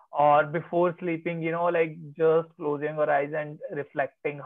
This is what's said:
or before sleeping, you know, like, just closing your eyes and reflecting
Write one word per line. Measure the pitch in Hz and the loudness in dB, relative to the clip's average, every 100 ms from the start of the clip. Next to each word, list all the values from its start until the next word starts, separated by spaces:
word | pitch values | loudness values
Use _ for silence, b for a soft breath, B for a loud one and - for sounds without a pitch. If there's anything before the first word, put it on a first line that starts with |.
| b | b
or | 151 147 147 | 2 6 6
before | 147 165 156 175 180 170 | 4 -2 -2 0 0 0
sleeping, | 180 165 170 170 | -6 -4 -4 -4
you | 160 | -4
know, | 170 175 | -2 0
like, | 170 165 160 151 147 | 2 0 -2 -16 0
just | 160 160 165 - | 4 4 0 -6
closing | 151 147 151 156 | -4 -2 -4 -2
your | 151 | 0
eyes | 143 143 151 | 2 0 -4
and | 151 151 - | -8 -10 -10
reflecting | 147 139 147 135 - 151 143 | -10 -8 -6 -6 -6 -8 -4